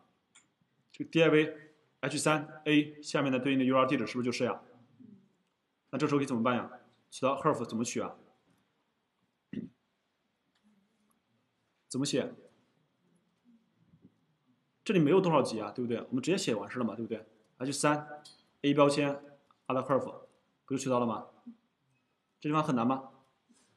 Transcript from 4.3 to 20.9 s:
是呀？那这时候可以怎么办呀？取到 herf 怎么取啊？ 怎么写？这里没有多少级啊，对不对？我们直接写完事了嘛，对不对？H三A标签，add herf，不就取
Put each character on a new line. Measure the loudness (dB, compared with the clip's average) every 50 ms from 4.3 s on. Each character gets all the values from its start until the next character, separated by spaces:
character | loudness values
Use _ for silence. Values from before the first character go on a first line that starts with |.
是 | -2 0 -2
呀？ | -2 -2 -6 -10 -20 -20 -20 -20 _ _ _ -20 -20 -20 -20 _ _ _ _ _ _ _ _ _ _ _ _ _ _
那 | -4
这 | -2 0
时 | 0
候 | 2 0
可 | 0
以 |
怎 | 0 -2
么 | 0
办 | 0 0 0
呀？ | 0 -4 -8 -14 -18 -20 _ _ _ _ _
取 | -8 -2
到 | -2 -2 -2 0
herf | 0 0 0 0 -4
怎 | -6 -4
么 | -4 -4
取 | -4 -4 -6
啊？ | -6 -6 -10 -14 -20 _ _ _ _ _ _ _ _ _ _ _ _ _ _ _ _ _ _ _ _ _ _ _ _ _ -12 -12 -12 -12 -18 _ _ _ _ _ _ _ _ _ _ _ _ _ _ _ _ _ _ _ _ _ _ _ _ _ _ _ _ _ _ _ _ _ _ _ _ _ _ _ _ _ _ _
怎 | -6 -4
么 | -2
写？ | 0 0 -2 -2 -4 -10 -16 -20 -20 _ _ _ _ _ _ _ _ _ _ _ _ _ _ _ _ _ _ _ -20 -20 _ _ _ _ _ _ _ -20 _ -20 -20 _ _ _ _ _ _ _ _ _ _ _ _ _ _ _
这 | 0
里 | 2 4
没 | 6 6
有 | 6 4
多 | 4 6
少 | 4 4
级 | 2 2 -2 -6
啊， | -8 -8
对 | -6 -6
不 | -4 -4
对？ | -4 -4 -4 -4
我 |
们 | -4 -2
直 | 0 0
接 | -2
写 | 0 0 -2 -2
完 | -2 -4 -8
事 | -6 -4
了 | -4
嘛， | -4 -4
对 | -6
不 | -6 -6
对 | -8 -10 -10 -16 _ _ _ _ _ -8
？H | -6 -6
三 | -4 0 0 0 0 0 -4 -10 -16 -18 -18 -20 -20 _ _ _ _ _
A | 0 2 4
标 | 6 6 4
签， | 4 2 0 -2 -4 -6 -10 -18 -20 _ _ _ _ _ _ -4
add | -2 -2 0
herf， | 0 0 0 0 -4 -10 -14 -20 -20 _ _ _ _ _ _ _
不 | -6 -6
就 |
取 | -4 -2 0